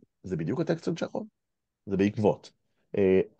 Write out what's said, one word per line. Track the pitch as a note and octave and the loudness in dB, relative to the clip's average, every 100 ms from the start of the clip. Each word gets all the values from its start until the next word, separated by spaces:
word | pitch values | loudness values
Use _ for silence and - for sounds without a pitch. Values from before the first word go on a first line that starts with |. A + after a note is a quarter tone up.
| - _ | -10 _
זה | F#2 F2 | -8 -4
בדיוק | D#2+ C3+ | -2 -2
הטקסט | E3 E3 | -2 -4
של | - | -4
צ'כוב. | E3 - G#3+ G#3+ _ _ _ _ _ - | -6 -6 -8 -12 _ _ _ _ _ -4
זה | G2 | 0
בעקבות. | G2+ A2 G#2 - - _ _ _ _ - | 0 2 2 0 -4 _ _ _ _ 0
אה, | F#2+ F#2+ - | 4 4 2